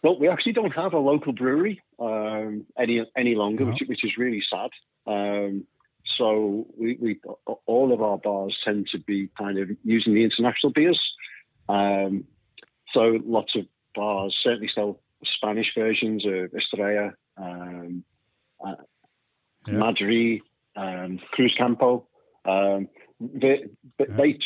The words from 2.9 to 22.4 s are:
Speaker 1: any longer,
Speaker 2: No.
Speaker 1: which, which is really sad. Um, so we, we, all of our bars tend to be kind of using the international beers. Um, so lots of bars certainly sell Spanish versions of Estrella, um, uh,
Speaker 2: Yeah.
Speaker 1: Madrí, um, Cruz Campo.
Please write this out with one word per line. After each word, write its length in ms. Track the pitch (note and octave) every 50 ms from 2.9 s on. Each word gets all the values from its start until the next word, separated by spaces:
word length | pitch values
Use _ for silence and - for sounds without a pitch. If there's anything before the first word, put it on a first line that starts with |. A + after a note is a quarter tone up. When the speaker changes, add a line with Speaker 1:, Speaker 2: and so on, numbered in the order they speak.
| A#2 A#2 A2+ - _
Speaker 1:
any 180 | C3 B2 A#2+ A#2
longer, 300 | G#2+ G#2 G#2 G#2+ A2 C3+
Speaker 2:
No. 60 | -
Speaker 1:
which, 100 | A2 B2+ C#3
which 180 | - - - -
is 80 | A2 - -
really 240 | B2 B2+ A#2 G#2 G2 -
sad. 200 | G#2+ F#2 G#2+ B2 - - _ _ _ _ _
Um, 580 | A2 G#2+ G2+ G2+ G#2 G2+ G#2 G2+ G2+ G2 G2 F#2 _ _ _ _ _ _ _ _ - - -
so 480 | B2+ A2 G#2+ G#2+ G#2+ G2+ G2+ G#2+ A2+ - - A2
we, 180 | A2+ A2+ B2 -
we, 200 | A#2+ A2+ G2+ - _ G2 G#2 _ _ - A2 - _
all 260 | - A2+ B2 C3+ C3
of 80 | B2 G#2+
our 160 | A2 G#2+ G2+ F#2
bars 380 | - G#2 G2+ G2 G2 G2 G2+ - -
tend 240 | A2 G#2 G#2 G2 -
to 60 | - -
be 300 | - - G2+ G2+ G2 F#2+ _ -
kind 200 | G#2 G2+ G2 F#2+
of 100 | G2 F2+ G#2+ - _
using 300 | A2+ A2 A2+ G#2+ A2+ G#2
the 100 | G#2+ A#2
international 480 | A2 - A2+ A#2 - - - - D3
beers. 280 | - D3+ D3+ F3 E3+ - - - - - - - - - _ _ _ _ _ -
Um, 560 | G2+ G2+ G2+ G2+ G2+ G2 G2 G2 G2 F#2+ - _ _ _ _ _ _ - - _ _ _ _ - -
so 240 | C3 A2+ A2+ A2+ A2 -
lots 280 | A2+ A#2 A2 G#2 - -
of 60 | A#2+ F#2 - _ _ _ _ _
bars 400 | G#2 G2+ G#2+ G#2 G2 G2 G2 - -
certainly 280 | - C3 A#2 G#2+ G#2+ A2 -
sell 260 | A2+ G#2 G#2 G2 - _ _ _ _ - - -
Spanish 320 | - - G#2+ G#2 A2 A2+ - -
versions 480 | A#2 A2 A2+ A2 - - A2 A2 G#2 G2+
of 260 | G#2 F#2+ F#2 F#2 F2+ -
Estrella, 580 | - - - - G2 G2+ G2+ G#2 G#2 G2+ G2+ - _ _ _ _
um, 680 | - F#2+ F2+ F2+ F2+ F2 F2+ F2+ F2 E2+ E2+ F2+ F2+ - _ _ _ _ _ _ _ _ _ _ _ -
uh, 80 | G2 - - - _ _ _ _ _ _ _ _ _ _ _ _ _ _ _ _
Speaker 2:
Yeah. 80 | G#2+ G2+
Speaker 1:
Madrí, 680 | G#2 G#2+ A2+ G#2+ - G#2 G2+ A#2 A#2 A#2 A#2 A2+ G2+ - _ _ _ _ _ _
um, 420 | - G2 F#2+ F#2 F2+ F#2 F2+ F#2 F2+ - -
Cruz 220 | - - B2+ A#2+ - -
Campo. 480 | B2 A#2+ A#2+ A#2 C3 B2 B2 A#2+ - _ _ _ _ _ _ _